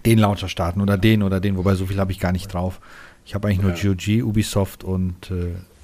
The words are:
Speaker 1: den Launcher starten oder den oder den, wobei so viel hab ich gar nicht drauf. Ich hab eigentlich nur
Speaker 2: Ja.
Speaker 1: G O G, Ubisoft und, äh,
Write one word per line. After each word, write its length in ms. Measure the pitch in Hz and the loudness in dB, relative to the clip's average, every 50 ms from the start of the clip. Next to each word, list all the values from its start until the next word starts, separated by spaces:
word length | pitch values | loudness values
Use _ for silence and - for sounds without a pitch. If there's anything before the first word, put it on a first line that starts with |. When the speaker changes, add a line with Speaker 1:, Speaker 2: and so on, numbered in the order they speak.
| - | 2
Speaker 1:
den 120 | 113 113 110 | 4 4 6
Launcher 300 | 107 101 101 95 95 87 | 4 4 2 0 -4 -6
starten 320 | - - 92 90 90 98 | -4 -4 -4 -2 0 0
oder 160 | 101 98 101 95 | 0 0 2 4
den 240 | 98 110 110 107 | 4 4 4 4
oder 180 | 101 95 95 95 | 2 2 0 0
den, 160 | 87 101 95 | 0 0 0
wobei 180 | 92 90 98 98 | 0 2 2 2
so 120 | 90 95 | 2 0
viel 120 | 92 101 98 | -4 -2 -2
hab 120 | 98 92 | -2 -2
ich 100 | 95 - | -2 -2
gar 120 | - 90 | -2 -2
nicht 200 | 92 90 90 98 | -2 -2 -4 -6
drauf. 280 | - 87 90 92 - - - - - - - - - _ _ | -6 -4 -4 -4 -6 -8 -14 -20 -20 -20 -20 -20 -20 _ _
Ich 80 | - - | -10 -6
hab 100 | 101 104 | -4 0
eigentlich 160 | 104 98 92 | 0 0 2
nur 120 | 101 95 | 2 0
Speaker 2:
Ja. 40 | 87 | 0
Speaker 1:
G 120 | - 104 101 | 0 0 0
O 40 | 95 | 0
G, 280 | 87 - 104 107 117 | 0 0 0 0 0
Ubisoft 640 | 127 113 104 110 101 - - 104 98 - - - - | 0 0 0 0 0 0 0 0 0 -2 -4 -8 -6
und, 460 | 87 95 92 92 90 90 - - - | -4 -2 -2 -2 -2 -4 -8 -8 -8
äh, 240 | 95 87 87 87 87 90 92 - _ - | -6 -4 -4 -4 -6 -10 -12 -18 _ -20